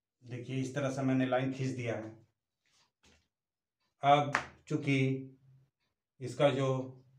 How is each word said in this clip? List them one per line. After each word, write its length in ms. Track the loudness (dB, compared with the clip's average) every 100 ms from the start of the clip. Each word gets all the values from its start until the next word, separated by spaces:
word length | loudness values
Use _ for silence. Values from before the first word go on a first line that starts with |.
| _ _
देखिए 340 | -14 -12 -6 -4
इस 180 | -4
तरह 160 | -2 -4
से 100 | -2
मैंने 240 | 2 2 2
line 260 | 2 0
खींच 180 | -2 -4
दिया 240 | -4 -4 -6
है। 140 | -8 -14 _ _ _ _ _ _ _ _ _ _ _ _ _ _ _ _ _ _
अब 300 | 6 6 4 -2 -4 -14 -6
चूँकि 300 | -2 0 2 2 -2 -8 -18 -20 -20 _ _ _ _ _ -12
इसका 280 | -8 2 2
जो 180 | 4 0 -2 -4 -14 _